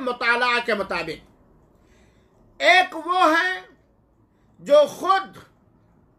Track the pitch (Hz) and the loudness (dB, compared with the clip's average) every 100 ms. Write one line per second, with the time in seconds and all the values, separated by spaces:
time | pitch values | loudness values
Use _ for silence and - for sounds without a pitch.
0 | 254 240 240 240 247 240 233 208 185 180 | -8 -4 -2 0 0 -2 -2 -4 -4 -8
1 | 160 151 - _ _ _ _ _ _ _ | -8 -12 -18 _ _ _ _ _ _ _
2 | _ _ _ _ _ - 277 370 370 320 | _ _ _ _ _ -2 2 4 2 -4
3 | 311 359 339 330 370 370 - _ _ _ | -6 0 2 2 0 -6 -12 _ _ _
4 | _ _ _ _ _ _ 175 285 285 - | _ _ _ _ _ _ 2 4 4 0
5 | 320 381 269 - - _ _ _ _ _ | 0 0 -2 -14 -20 _ _ _ _ _
6 | _ | _